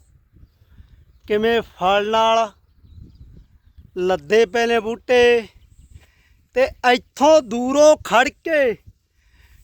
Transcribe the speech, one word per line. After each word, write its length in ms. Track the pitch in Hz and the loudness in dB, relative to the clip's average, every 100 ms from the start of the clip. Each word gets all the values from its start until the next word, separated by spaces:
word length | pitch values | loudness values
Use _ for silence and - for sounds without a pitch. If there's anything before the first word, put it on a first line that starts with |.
| _ _ _ _ - _ _ - - _ _ _ - | _ _ _ _ -20 _ _ -20 -20 _ _ _ -6
ਕਿਵੇਂ 340 | 214 226 233 | -4 -2 -2
ਫਲ 480 | 214 - 180 202 208 | -4 -6 -2 -2 -2
ਨਾਲ 400 | 220 226 226 214 - _ _ - - - - - - _ _ _ - - 185 | -2 0 0 -4 -8 _ _ -20 -20 -20 -20 -20 -20 _ _ _ -20 -16 -8
ਲੱਦੇ 480 | 180 180 143 220 214 | -4 -6 -2 0 0
ਪਏ 200 | 233 233 | -2 -2
ਨੇ 140 | 233 | -2
ਬੂਟੇ। 680 | 214 233 - 247 240 233 208 _ _ _ - - _ _ _ _ _ 247 | -4 -8 0 2 4 2 -4 _ _ _ -20 -20 _ _ _ _ _ -4
ਤੇ 120 | 269 - 247 | -4 -2 -2
ਇੱਥੋਂ 480 | 254 - - 294 311 | -2 -4 -2 2 2
ਦੂਰੋਂ 540 | 240 240 254 285 302 302 | 0 -6 -2 2 4 4
ਖੜ 240 | - 220 277 - | 0 0 0 -4
ਕੇ 320 | 339 311 254 196 - _ _ _ _ _ _ _ | -4 -2 -2 -4 -12 _ _ _ _ _ _ _